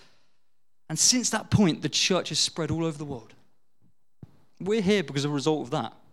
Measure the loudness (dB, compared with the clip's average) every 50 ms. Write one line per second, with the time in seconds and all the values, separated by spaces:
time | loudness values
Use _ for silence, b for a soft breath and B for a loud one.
0 | b b b b b b b b b -20 -20 -20 -20 -20 -20 -18 -12 -6 -2 2
1 | 2 4 4 2 2 0 -2 -4 -2 2 4 4 4 4 4 0 -2 -4 -2 0
2 | 0 2 2 0 -2 -2 -2 -2 -2 -2 -2 -4 -4 -2 -2 -2 -2 -2 -4 -6
3 | -8 -10 -10 -12 -12 -16 -20 -20 -20 -20 -20 -20 -20 -20 -20 -20 -20 -20 -20 -20
4 | -20 -20 -20 -20 -20 -20 -20 -20 -20 -20 -16 -8 -4 0 0 2 4 4 4 2
5 | 2 0 -2 -2 -2 0 0 0 2 2 0 0 0 -4 -4 -4 -4 -6 -10 -14
6 | -20 -20